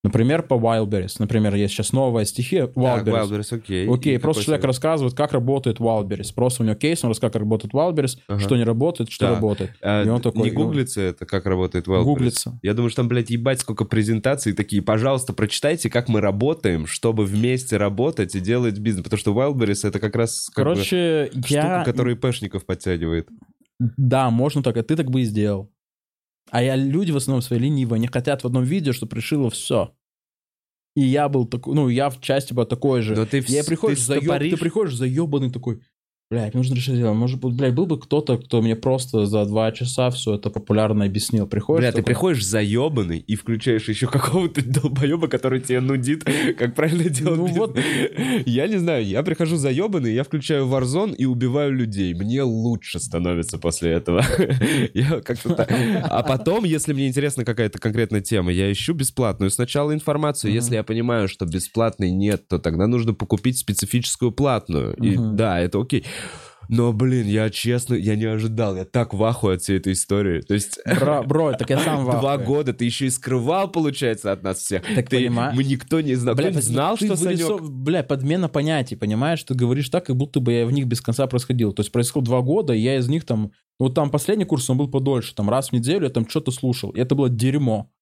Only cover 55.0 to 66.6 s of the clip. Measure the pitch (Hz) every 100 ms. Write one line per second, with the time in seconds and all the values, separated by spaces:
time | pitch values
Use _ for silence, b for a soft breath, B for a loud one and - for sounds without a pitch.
55 | 135 156 - 120 - 165 113 - 226 196
56 | - 113 120 127 110 202 190 156 - 139
57 | 135 127 143 135 120 113 110 - 113 110
58 | 110 107 98 110 90 90 98 101 - 165
59 | 127 - 117 92 98 - 123 147 147 151
60 | 151 147 151 143 107 110 120 113 107 113
61 | 120 117 95 - 87 90 - 113 113 -
62 | 95 92 101 101 _ 85 85 80 104 123
63 | 113 101 98 104 127 127 - 101 101 127
64 | 120 - 120 - 143 113 - 78 57 -
65 | 117 98 113 101 110 87 87 98 127 127
66 | B B B B B B